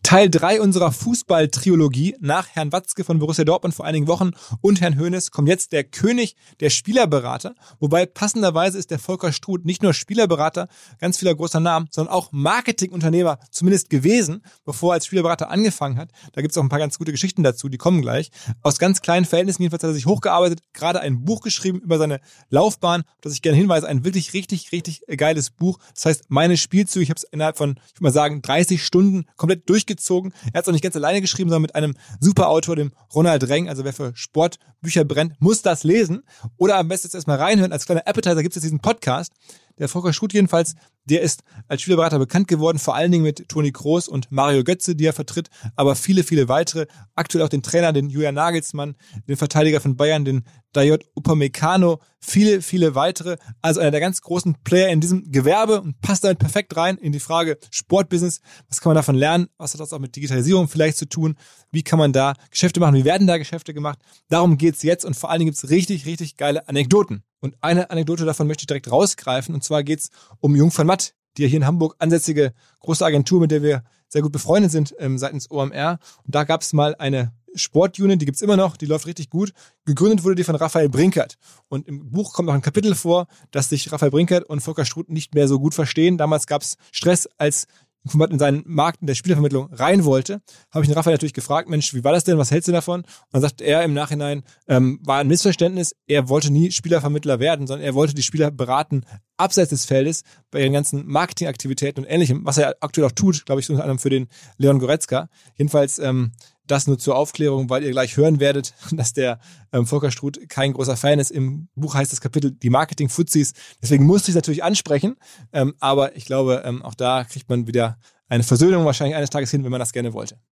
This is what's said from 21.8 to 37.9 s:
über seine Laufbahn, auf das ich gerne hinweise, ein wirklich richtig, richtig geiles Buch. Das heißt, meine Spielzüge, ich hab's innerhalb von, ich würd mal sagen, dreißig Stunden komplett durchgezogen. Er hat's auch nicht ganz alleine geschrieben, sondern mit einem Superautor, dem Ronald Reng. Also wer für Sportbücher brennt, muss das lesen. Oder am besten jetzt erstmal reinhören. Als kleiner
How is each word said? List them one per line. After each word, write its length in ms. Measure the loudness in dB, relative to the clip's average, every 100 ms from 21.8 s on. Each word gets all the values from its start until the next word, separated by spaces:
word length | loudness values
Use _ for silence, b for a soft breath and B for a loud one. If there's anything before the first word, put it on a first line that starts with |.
über 160 | -2 0
seine 240 | 0 -4 b b b
Laufbahn, 520 | 2 2 0 -2 -2
auf 200 | -4 _
das 100 | -12
ich 80 | -4
gerne 160 | 2 4
hinweise, 320 | 4 2 0
ein 160 | -2 -2
wirklich 260 | -4 -4
richtig, 400 | -8 -6 -8 -6
richtig 300 | -8 -8 -12 -10 -2
geiles 320 | 0 0 -4
Buch. 300 | _ -4 -4 b
Das 120 | -4 -2
heißt, 180 | -2 _
meine 260 | 0 2 2
Spielzüge, 480 | 2 0 0 -2
ich 60 | -2
hab's 140 | -4
innerhalb 340 | -8 -4 -4 -2
von, 140 | -4 -4 b
ich 80 | _
würd 60 |
mal 100 | 0
sagen, 280 | 2 0 -2
dreißig 440 | -2 0 2 0 0
Stunden 400 | 2 4 2 -6 _
komplett 320 | -2 -2 2
durchgezogen. 300 | 0 0 -8
Er 600 | -2 -2 -2 -10 -6 -4
hat's 80 | 0
auch 60 |
nicht 100 | 0
ganz 120 | -2 -2
alleine 260 | 0 0
geschrieben, 280 | -2 -2 0
sondern 140 | 0
mit 100 | 0
einem 220 | -2 -4 -6 B B
Superautor, 560 | 2 4 4 2 0 -4
dem 160 | -4 b b 2
Ronald 340 | 2 2 2
Reng. 180 | -2 -2
Also 160 | -6
wer 100 | -8
für 180 | -8 -10
Sportbücher 920 | -10 -6 0 0 -2 _ _ -2 0 2
brennt, 280 | 0 -2 2
muss 240 | 2 2
das 200 | 0 0
lesen. 380 | 2 2 2 -2 _ B -16 _
Oder 220 | 2 2
am 100 | 0
besten 200 | -4 -8
jetzt 80 | -8
erstmal 220 | -2 0
reinhören. 340 | 2 4 2
Als 160 | -2
kleiner 180 | -2